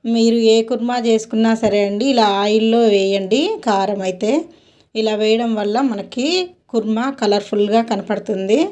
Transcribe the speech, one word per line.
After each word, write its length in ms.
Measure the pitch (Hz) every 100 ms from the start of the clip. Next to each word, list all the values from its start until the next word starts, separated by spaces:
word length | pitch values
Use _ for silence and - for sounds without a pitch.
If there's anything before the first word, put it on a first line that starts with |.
| 226 233
మీరు 220 | 226 233 233
ఏ 40 | 220 226
కుర్మా 260 | 233 240 247 233
చేసుకున్నా 460 | 220 226 220 226 226
సరే 160 | 220 208 202
అండి, 180 | 202 269
ఇలా 140 | 247 208 196
ఆయిల్లో 400 | 202 214 220 226 233 202
వేయండి. 460 | 196 196 190 233 381 440 247
కారం 340 | 196 196 196 185
అయితే 220 | 180 208 294 339 - _ _ _ 220
ఇలా 160 | 220 214
వేయడం 260 | 214 226 233 220
వల్ల 160 | 208 226 277
మనకి 360 | 202 185 - 277 370 359 _ _
కుర్మా 340 | 226 214 220 262 269
కలర్ఫుల్గా 600 | 214 202 202 208 208 226 233
కనపడుతుంది. 720 | 226 - 202 - 190 190 233 381